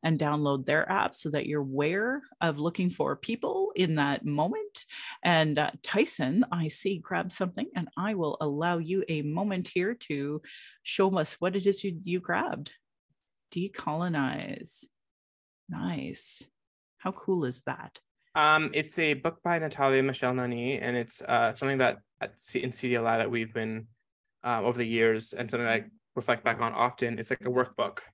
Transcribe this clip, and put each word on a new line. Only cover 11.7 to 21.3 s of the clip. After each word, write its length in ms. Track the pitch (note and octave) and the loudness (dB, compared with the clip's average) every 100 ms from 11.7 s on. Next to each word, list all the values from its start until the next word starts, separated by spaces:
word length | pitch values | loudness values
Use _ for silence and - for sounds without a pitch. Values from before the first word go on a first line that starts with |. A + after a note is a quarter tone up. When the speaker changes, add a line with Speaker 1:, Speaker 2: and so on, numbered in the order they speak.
| G3 | 0
Speaker 1:
you, 160 | G3+ E3 | -2 -6
you 180 | F#3 F3+ | -2 -4
grabbed. 520 | F3+ F3+ - - C#3+ - _ _ _ _ _ _ _ | 0 -2 0 -4 -8 -16 _ _ _ _ _ _ _
Decolonize. 1300 | - F#3+ - - D#3 F3+ D#3+ C3 - - - - - - _ _ _ _ _ _ _ - | -6 -4 -6 -6 -2 0 0 0 -2 -8 -10 -8 -8 -10 _ _ _ _ _ _ _ -10
Nice. 760 | E3+ F3+ E3 - - - - - _ _ _ _ _ | -4 -4 -4 -6 -8 -8 -8 -12 _ _ _ _ _
How 160 | F3+ | -8
cool 320 | G3 - F#3 | -6 -2 0
is 160 | C3+ B2 - | 0 -4 -8
that? 320 | B2+ - - _ _ _ | -8 -10 -18 _ _ _
Speaker 2:
Um, 360 | D#3+ D3+ D#3 D#3 | 4 6 6 4
it's 260 | D3 D3+ - | 0 -2 0
a 140 | D#3+ | 2
book 300 | C#3 D#3+ E3 | 2 0 -2
by 140 | F3 E3+ | 0 0
Natalia 440 | D#3 - C#3 C3+ | 0 2 4 6
Michelle 300 | C3+ C3 B2+ | 4 2 0
Nani, 460 | B2+ B2 A#2+ A#2+ C3+ | 0 0 -2 -2 -2
and 180 | B2 B2 | -2 -2
it's, 240 | A2+ - | -2 -8
uh, 340 | - | 2